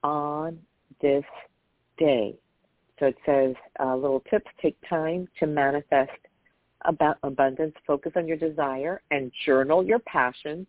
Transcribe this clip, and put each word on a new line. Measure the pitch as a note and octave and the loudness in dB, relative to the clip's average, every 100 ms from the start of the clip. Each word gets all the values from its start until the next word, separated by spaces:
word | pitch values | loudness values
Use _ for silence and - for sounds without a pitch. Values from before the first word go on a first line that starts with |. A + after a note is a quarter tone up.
on | D3 D3+ D3 D3+ D#3+ E3 - _ _ - | -2 -2 -4 -6 -8 -10 -20 _ _ -2
this | C#3+ C#3 C#3+ - - _ _ _ _ - | 2 2 -2 -18 -20 _ _ _ _ 0
day. | D#3 B2+ G#2 - _ _ _ _ _ _ | 2 2 0 -6 _ _ _ _ _ _
So | C#3 | -2
it | B2+ | 0
says, | - C#3 C3+ B2+ - - | 0 2 2 -2 -14 -6
uh, | C3+ C3 | -2 -2
little | C#3 C3 - | -2 -2 0
tips: | - - - | -2 -2 -4
take | - - - | -4 -4 -6
time | E3 D#3+ F3 F3+ - | -4 -2 -4 -8 -4
to | D#3 | -2
manifest | D3 C#3 C#3+ D3 C#3+ C3 - _ _ _ _ _ _ | 2 0 0 2 2 2 -6 _ _ _ _ _ _
about | - D#3 D3+ - | -4 2 0 0
abundance, | C#3 C3 C3+ C3 D#3+ - - | -6 0 0 2 -6 -6 -4
focus | C#3+ E3+ | -2 0
on | F3+ E3 | -4 -2
your | D#3+ | -2
desire, | D#3+ D#3 C#3 C3 D3 F#3+ _ | -4 -2 -4 -2 -6 -8 _
and | D3 C3 - | -4 -4 -6
journal | - C3+ C3+ E3 | 2 2 4 2
your | F#3 A#3 | 4 0
passions | - D#3+ B2 - D3+ D#3+ | 0 0 0 -2 -10 -10